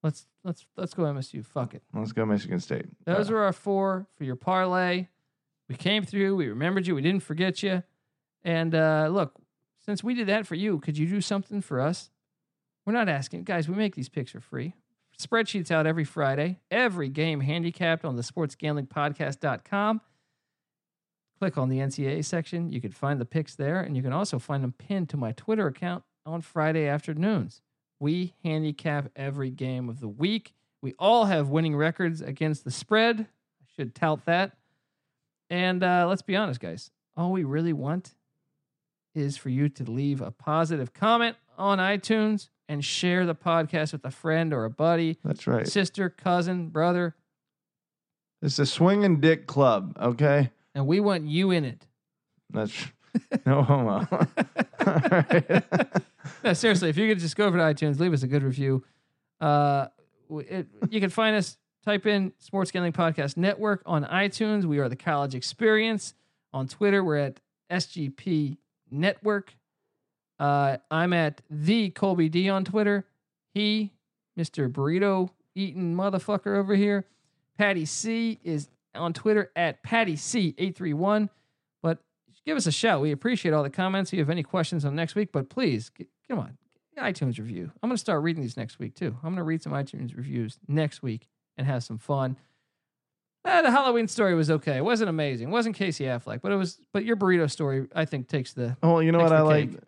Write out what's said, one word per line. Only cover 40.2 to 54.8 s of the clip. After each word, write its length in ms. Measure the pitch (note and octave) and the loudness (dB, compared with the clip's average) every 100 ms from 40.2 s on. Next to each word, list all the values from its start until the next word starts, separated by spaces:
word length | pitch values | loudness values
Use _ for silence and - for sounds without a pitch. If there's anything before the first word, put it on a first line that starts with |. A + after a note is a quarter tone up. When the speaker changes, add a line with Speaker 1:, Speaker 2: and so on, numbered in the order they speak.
Speaker 1:
a 100 | G2+ | -6
positive 600 | A#2 - D#3 D#3+ D#3+ B2+ | -10 -2 0 2 -2 -4
comment 420 | - G#3+ A#3 A#3 - _ - | -2 2 4 2 -4 _ -4
on 220 | G3 G3 | 0 2
iTunes 680 | F#3 G3+ - A3 G#3+ G#3 - _ _ | 2 0 0 2 2 0 -4 _ _
and 160 | D3+ C#3 | -6 -4
share 400 | - F3+ F3+ F3+ | -2 2 2 2
the 100 | D#3+ | 0
podcast 560 | - E3 D#3 E3+ D3+ | 2 2 2 -2 -2
with 140 | D3+ C3+ | -6 -12
a 60 | |
friend 420 | - D#3+ D#3+ E3 | -8 -2 0 2
or 100 | C#3 | 0
a 60 | A2+ | -4
buddy, 480 | B2 D#3 E3 E3 D#3+ D3+ | 0 2 2 0 -2 -4
Speaker 2:
That's 200 | D3 - | -4 0
right. 200 | A#2+ - | 0 2
Speaker 1:
sister, 420 | G#3 F#3 - F#3 | 0 0 0 -4
cousin, 600 | - F#3+ F3+ E3+ F3+ E3 | -2 0 0 0 -2 -4
brother. 460 | D#3+ E3+ F3 F3 - _ _ _ _ _ _ _ _ _ _ _ _ | 0 2 2 0 -4 _ _ _ _ _ _ _ _ _ _ _ _
Speaker 2:
It's 140 | D3+ C3+ | -4 0
the 100 | C#3 | -2
Swinging 540 | - E3+ G3+ G3+ D#3+ | 4 4 6 4 6
Dick 260 | D#3 D#3+ C#3+ | 6 4 0
Club, 520 | C#3 C3+ G#2+ F#2+ - | 4 4 4 0 -4
okay? 520 | A#2+ A#2+ D3 C#3+ C3 _ _ | -2 2 4 4 2 _ _
Speaker 1:
And 140 | - C3+ | -4 0
we 140 | F3+ | 2
want 240 | G3+ F#3 D3+ | 2 0 -2
you 260 | D#3 F#3+ | 0 2
in 140 | F3+ C#3 | 2 0
it. 200 | - _ _ _ _ _ _ _ | -8 _ _ _ _ _ _ _
Speaker 2:
That's 380 | - G#2+ - - _ _ - - - - | -4 -4 -6 -12 _ _ -6 -4 -4 2
no 180 | C#3+ | 4
homo. 440 | C3 C#3+ A#2 G2+ F3+ | 4 4 4 0 -2
<laughs> 0 | |
All 920 | - D#3+ - - - - - | 0 0 0 -4 -2 -6 0